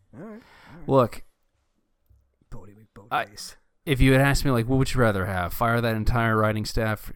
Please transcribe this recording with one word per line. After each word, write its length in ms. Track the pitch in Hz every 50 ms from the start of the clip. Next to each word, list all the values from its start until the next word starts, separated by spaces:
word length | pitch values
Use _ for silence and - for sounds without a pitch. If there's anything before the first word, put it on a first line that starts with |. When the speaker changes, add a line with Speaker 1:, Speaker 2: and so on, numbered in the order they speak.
| _ _ -
Speaker 1:
All 40 | 123 196
right, 40 | 226
all 0 | 208 233 - - - - - - 139 175
right. 100 | 147 139
Speaker 2:
Look, 340 | 135 135 120 - - - - - _ _ _ _ _ _ _ _ _ _ _ _ _ _ _ _ _ _ _ _ _ _ _ _
Speaker 1:
Bodie 240 | - 104 101 101 101 107 110 _ _ - 101 120
Speaker 2:
I, 140 | 135 - -
Speaker 1:
McBoatface. 300 | - 107 - - - - _ _ _ _ _ _
Speaker 2:
if 160 | 156 135 123
you 120 | 135 131 131
had 80 | 131
asked 220 | 139 139 135 - -
me, 60 | 139
like, 180 | 123 117 110
"What 120 | 123 135 135
would 120 | 135 -
you 80 | - 131
rather 260 | 120 110 98 95 90
have? 260 | 98 95 90 87 85 -
Fire 260 | - 117 117 117 120
that 140 | 117 117 110
entire 400 | 110 107 - 113 117 113 113 110
writing 300 | 110 107 107 107 107 104
staff 480 | - - 123 110 110 107 - - - -